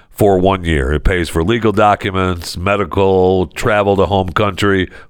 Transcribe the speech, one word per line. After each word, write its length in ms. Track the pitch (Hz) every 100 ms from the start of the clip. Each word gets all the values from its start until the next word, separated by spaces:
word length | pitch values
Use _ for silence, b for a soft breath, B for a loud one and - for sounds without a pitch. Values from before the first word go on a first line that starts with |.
| B
for 280 | - 104 95
one 240 | 92 95
year. 300 | 85 78 67
It 120 | 73
pays 260 | - 92 82
for 120 | 82
legal 300 | 82 117 110
documents, 840 | 101 107 98 104 95 92 87 85 -
medical, 880 | 90 101 92 98 98 95 92 95 90
travel 500 | - 123 104 101 98
to 80 |
home 240 | 87 98 92
country, 640 | - 107 90 101 98 87 B B